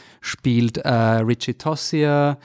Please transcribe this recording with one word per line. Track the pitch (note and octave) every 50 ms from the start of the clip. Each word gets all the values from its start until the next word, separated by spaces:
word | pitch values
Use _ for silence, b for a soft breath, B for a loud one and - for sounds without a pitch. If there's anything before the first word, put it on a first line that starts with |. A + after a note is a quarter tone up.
| B B B B
spielt, | B - - - _ C3 A#2+ A#2+ A#2+ A#2 A2+ -
äh, | - D3
Richie | B2+ A#2 A2+ A2 A2+ A2+ A2+ A2+ A#2 A#2 - - A#2+
Tossier, | - - D#3 D#3 C#3+ - - - D#3 D3 D3 D3 D3 C#3+ C#3+ C#3+ C3+ B